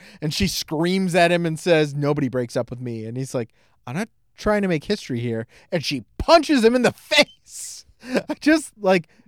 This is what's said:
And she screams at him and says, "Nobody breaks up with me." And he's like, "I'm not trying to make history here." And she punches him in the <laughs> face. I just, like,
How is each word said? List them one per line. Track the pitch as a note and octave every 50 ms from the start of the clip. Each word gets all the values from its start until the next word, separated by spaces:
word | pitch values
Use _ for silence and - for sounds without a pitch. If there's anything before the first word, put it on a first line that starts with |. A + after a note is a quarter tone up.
| - - - -
And | D3+ D#3
she | - - G3
screams | F3 - - - - D#3+ D3 E3+ F3 F#3+ F#3+ F#3+ F3+ E3
at | F3+ E3+ E3+
him | F3 E3+ E3+
and | E3 D#3+ D3+
says, | - F3+ E3 D#3 D#3 D3 C#3
"Nobody | C#3+ C#3+ C#3+ D3 D3 C3 A#2+
breaks | B2+ B2+ B2 A#2+ -
up | B2+ A#2 -
with | B2+ B2
me." | B2 B2 A#2 A2+ A2
And | A2+ A#2+
he's | C3 C3+ - -
like, | B2+ A2 - _ _ _ _ _ _ -
"I'm | B2 B2+
not | F#3 A3+ - _ _ _ _ _
trying | - - G#3 G#3 G#3
to | G3 F#3
make | E3 C#3+ -
history | - - - - - B2+ A#2
here." | A#2+ A#2+ A2+ A2+ A2+ - _ - _ -
And | - C3 -
she | - D3 B2 - _ _ -
punches | - - E4 E4+ C#4 - D4 B3 G#3+
him | A3+ B3
in | B3+
the | A#3 B3
<laughs> | - - - - D4+ D4 C#4 - _ _
face. | _ - - - - - - - - _ _ _ A#3
I | B3 B3+ G#3 - - - -
just, | - D4 D#4+ D#4+ - - - G#3+
like, | G3+ F#3 F#3+ F3 - _ _ _ _